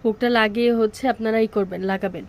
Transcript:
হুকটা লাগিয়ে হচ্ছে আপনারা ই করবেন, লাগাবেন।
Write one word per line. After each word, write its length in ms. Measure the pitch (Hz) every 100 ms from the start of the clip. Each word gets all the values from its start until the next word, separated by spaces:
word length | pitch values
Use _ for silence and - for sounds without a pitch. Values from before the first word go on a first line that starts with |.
হুকটা 240 | 233 214 240 240
লাগিয়ে 320 | 214 214 240 233
হচ্ছে 240 | 220 - 262
আপনারা 240 | 220 220 220
ই 40 | 220 214
করবেন, 240 | 190 180 190
লাগাবেন। 340 | 190 190 175